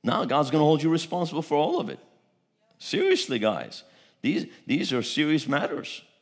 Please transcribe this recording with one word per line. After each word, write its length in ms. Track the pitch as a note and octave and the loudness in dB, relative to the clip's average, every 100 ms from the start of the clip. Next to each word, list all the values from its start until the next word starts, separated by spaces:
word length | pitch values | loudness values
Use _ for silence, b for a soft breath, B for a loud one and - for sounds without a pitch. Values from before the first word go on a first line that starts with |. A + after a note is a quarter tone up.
Now 220 | A2+ F#3+ | -2 -2
God's 260 | B3+ C#3 C#3+ | 2 2 2
gonna 140 | D#3 | 4
hold 180 | D3+ D#3 | 4 4
you 60 | D#3+ | 4
responsible 540 | E3 E3 F3 E3 D3 | 0 0 -4 -2 -4
for 140 | D#3+ D3 | -2 0
all 220 | D#3 F4 | 2 0
of 120 | G#2+ | -4
it. 100 | - - _ _ _ _ _ _ _ | -10 -16 _ _ _ _ _ _ _
Seriously, 600 | - F#3 F#4+ F#4 - B2+ | -6 0 4 2 2 0
guys. 460 | G#2+ E2+ A#1 - - b b b | 0 0 -6 -14 -20 b b b
These, 240 | C3 F3+ - B - | -2 0 -4 B -2
these 260 | C#3+ - | -2 0
are 100 | B2+ | -2
serious 440 | A2 - D3+ D#3 - | -2 0 2 0 0
matters. 560 | C#3 - D3 - - - _ | -2 -2 -6 -10 -14 -18 _